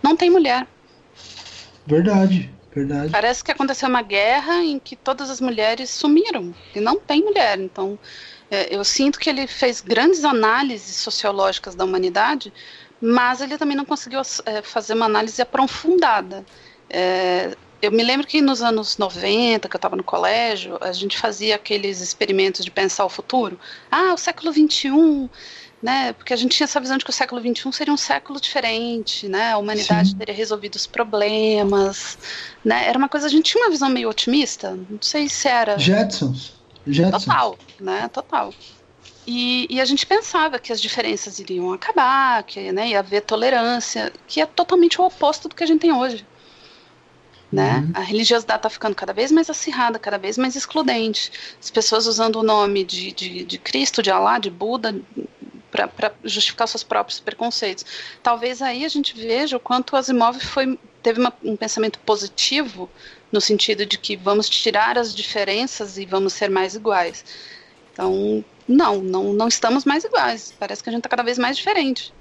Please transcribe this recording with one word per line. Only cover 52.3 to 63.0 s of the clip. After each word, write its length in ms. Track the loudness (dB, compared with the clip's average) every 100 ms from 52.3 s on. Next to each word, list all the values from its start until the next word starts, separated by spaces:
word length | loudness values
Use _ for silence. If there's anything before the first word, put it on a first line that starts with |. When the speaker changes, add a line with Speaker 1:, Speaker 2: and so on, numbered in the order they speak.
| 2
Speaker 1:
o 60 |
nome 400 | 4 4 4 0
de, 280 | -2 -6 -8
de, 320 | -8 -10 -10 -10
de 120 | -10
Cristo, 420 | -4 -2 0 0
de 80 | 2
Alá, 300 | 4 4 2
de 100 | -2
Buda, 500 | -6 -4 -2 -4 -6 -10 -12 -12 _ -20 -20 _
pra, 160 | -4 -4
pra 240 | -2 -4 -2
justificar 440 | -8 -2 -2 0 -2
seus 160 | -2
próprios 360 | -2 -2 -2 -6
preconceitos. 640 | -10 -6 -4 -2 -4 -6 -12 -14 -14 -2
Talvez 360 | 0 0 -2 -4
aí 240 | -4 -2
a 60 | -2
gente 260 | -2 -2 -6
veja 400 | -2 0 0 -2
o 40 |
quanto 340 | 0 0 2
o 20 | -2
Asimov 440 | 2 4 4 2
foi, 380 | -4 -2 -2 -2 -10 _
teve 160 | 0 2
uma, 120 | 0 0
um 120 | -6 -4
pensamento 440 | -4 -2 -2 -2
positivo, 880 | 0 0 0 -2 0 0 -4 -8 -16 -16